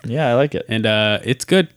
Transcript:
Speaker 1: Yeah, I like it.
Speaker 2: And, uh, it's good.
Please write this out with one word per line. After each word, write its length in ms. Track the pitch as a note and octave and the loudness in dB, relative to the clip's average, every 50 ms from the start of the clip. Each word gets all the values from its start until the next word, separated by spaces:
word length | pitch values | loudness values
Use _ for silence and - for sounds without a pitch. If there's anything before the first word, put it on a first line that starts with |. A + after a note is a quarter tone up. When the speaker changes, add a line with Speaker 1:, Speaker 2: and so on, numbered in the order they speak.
| - | -10
Speaker 1:
Yeah, 220 | A2+ A#2+ D3+ D#3 | -6 -4 -2 0
I 60 | B2 A#2+ | 2 2
like 220 | B2+ C#3+ D3 - | 2 0 0 -2
it. 100 | - - - | -6 -6 -4
Speaker 2:
And, 160 | A2+ A2 G#2+ | -4 -2 0
uh, 320 | A2 G#2+ G#2+ G#2+ G#2+ G#2 G2+ - | 2 2 2 2 0 0 -2 -2
it's 220 | A#2 C3 - - | -2 -4 -4 0
good. 220 | - F3+ F#3+ F3 - _ | 0 2 2 2 0 _